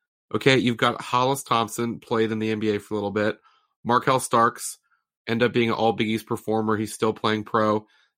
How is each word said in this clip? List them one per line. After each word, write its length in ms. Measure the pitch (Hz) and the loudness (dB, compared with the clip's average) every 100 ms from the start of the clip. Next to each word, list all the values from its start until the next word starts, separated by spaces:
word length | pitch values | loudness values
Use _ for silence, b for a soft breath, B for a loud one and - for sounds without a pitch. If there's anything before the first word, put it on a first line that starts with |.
| _ _ - | _ _ -8
Okay, 240 | 107 139 131 | -2 2 4
you've 180 | 123 113 | 2 0
got 240 | 120 - | 0 -2
Hollis 440 | - 123 131 135 | -2 0 0 -2
Thompson, 560 | - 117 107 - 117 101 | -2 -2 -2 -4 -6 -6
played 320 | - 113 110 | -2 0 0
in 80 | 110 | 0
the 100 | 110 | -2
N 80 | 107 | -2
B 160 | 107 | -2
A 60 | 104 | -2
for 140 | - | -4
a 20 | 107 | -6
little 160 | 101 | -2
bit. 240 | 104 107 - b b b b | -2 -2 -4 b b b b
Markelle 340 | 107 123 139 131 | 0 2 4 0
Starks 600 | - 120 117 - - - _ _ _ _ - | 2 4 4 0 -12 -14 _ _ _ _ -4
ended 180 | 117 120 | 0 2
up 60 | |
being 160 | 123 113 | 2 0
an 80 | 104 | 2
all 160 | 113 | 2
Big 160 | 101 107 | 2 -2
East 180 | 110 - | -4 -4
performer. 500 | 117 - 110 110 107 | -6 -4 -2 0 -2
He's 160 | 107 | -4
still 200 | - 110 | -2 -2
playing 320 | 107 110 107 | 0 -2 -2
pro. 420 | 107 113 107 107 - b b | -2 0 2 0 -4 b b